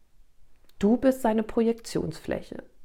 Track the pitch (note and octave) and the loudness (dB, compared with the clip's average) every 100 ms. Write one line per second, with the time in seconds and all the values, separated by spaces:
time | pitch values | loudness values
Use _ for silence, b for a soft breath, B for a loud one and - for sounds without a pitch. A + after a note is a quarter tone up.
0 | _ - - - - - - - G3 B3 | _ -20 -20 -20 -20 -20 -20 0 2 4
1 | C4+ C4 A#3 A3 A3 - A3+ A3+ - - | 4 2 2 2 0 0 0 0 -4 -4
2 | F3 - - - - - - - | -4 -6 -6 -6 -6 -14 -18 -20